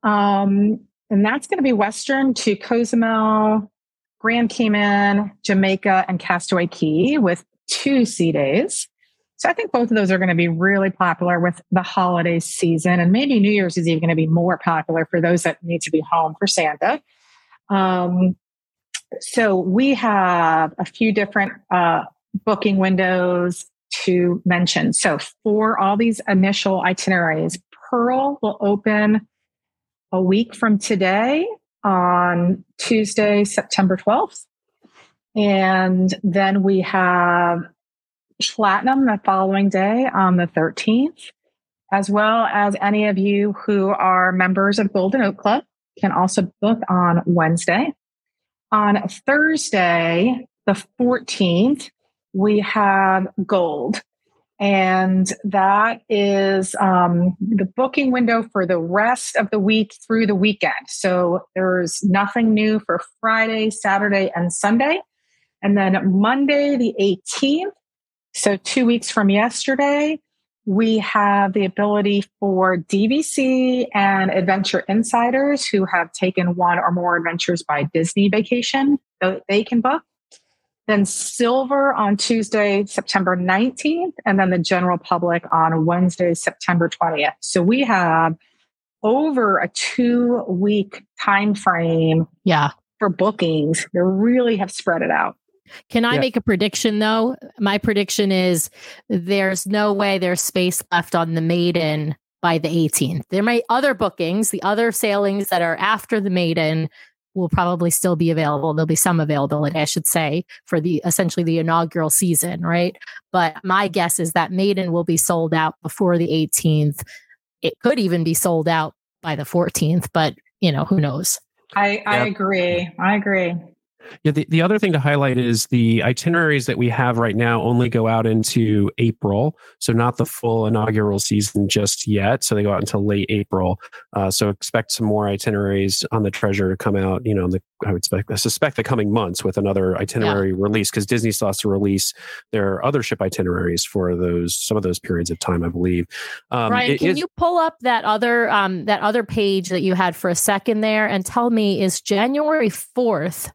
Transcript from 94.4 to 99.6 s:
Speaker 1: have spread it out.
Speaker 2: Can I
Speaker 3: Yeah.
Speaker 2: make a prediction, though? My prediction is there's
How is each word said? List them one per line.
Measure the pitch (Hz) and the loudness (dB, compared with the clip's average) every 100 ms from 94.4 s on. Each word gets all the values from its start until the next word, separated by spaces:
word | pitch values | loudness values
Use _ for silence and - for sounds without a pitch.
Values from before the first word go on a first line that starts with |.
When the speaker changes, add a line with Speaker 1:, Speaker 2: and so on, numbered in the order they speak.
| 240 214 | 2 0
Speaker 1:
have | 196 | -4
spread | - - 165 | -6 -2 -2
it | - | 0
out. | - - - _ _ _ - _ | 0 -2 -6 _ _ _ -20 _
Speaker 2:
Can | 233 | -2
I | 233 | 0
Speaker 3:
Yeah. | 247 | 0
Speaker 2:
make | 262 240 | 0 -2
a | |
prediction, | 220 190 202 - 233 208 | 0 0 0 0 -2 0
though? | 214 220 226 262 - - | 0 0 0 -4 -14 -6
My | 202 202 | -2 -2
prediction | 214 202 196 - 196 | 0 -2 -2 -2 0
is | 190 185 170 - - - - _ | 2 2 0 -2 -10 -20 -20 _
there's | 196 170 196 190 190 | -4 -2 -2 0 -4